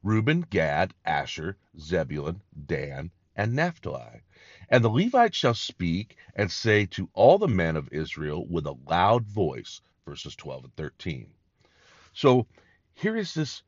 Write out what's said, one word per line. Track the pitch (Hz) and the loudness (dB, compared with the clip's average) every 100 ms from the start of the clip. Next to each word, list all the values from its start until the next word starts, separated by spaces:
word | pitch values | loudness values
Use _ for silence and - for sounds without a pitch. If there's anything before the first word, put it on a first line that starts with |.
Reuben, | 98 110 110 160 175 | 2 0 2 0 0
Gad, | 95 80 73 92 - - | 0 0 0 -2 -4 -4
Asher, | 78 67 - 82 98 _ - | -4 -4 -8 -10 -10 _ -20
Zebulun, | 78 87 71 73 73 90 _ - 71 | -4 -2 -2 -4 -6 -8 _ -20 -8
Dan, | 76 71 67 82 _ _ - | -6 -6 -10 -12 _ _ -4
and | 107 | -2
Naphtali. | 123 170 170 92 69 58 - _ _ - - - | 0 -2 -4 -10 -10 -12 -20 _ _ -20 -20 2
And | 127 | 4
the | 113 | 6
Levites | 110 220 254 233 - | 2 2 4 4 4
shall | 131 117 | 0 0
speak | - - 87 82 110 _ - - | -6 -4 -2 -2 -4 _ -16 -4
and | 104 | -2
say | - 113 107 101 | 0 4 4 4
to | - - | -4 -8
all | - 117 190 | 4 6 6
the | 208 | 4
men | 98 82 80 | 2 2 0
of | 67 | -4
Israel | 76 78 - 76 76 - | -6 -6 -6 -6 -6 -4
with | 85 73 | -4 -4
a | 65 69 | -10 -2
loud | 82 95 120 107 | 2 4 2 0
voice, | 104 87 62 - - _ _ - | -2 -2 -2 -12 -18 _ _ -18
verses | 71 73 - | -14 -14 -14
twelve | 76 65 | -12 -14
and | 60 - | -14 -12
thirteen. | 76 _ - 69 57 _ _ _ _ _ _ _ _ | -12 _ -8 -8 -10 _ _ _ _ _ _ _ _
So | - 139 127 120 _ _ _ _ | 2 4 4 2 _ _ _ _
here | _ 196 226 | _ -4 -2
is | 196 | -4
this | - 151 - | -4 -6 -6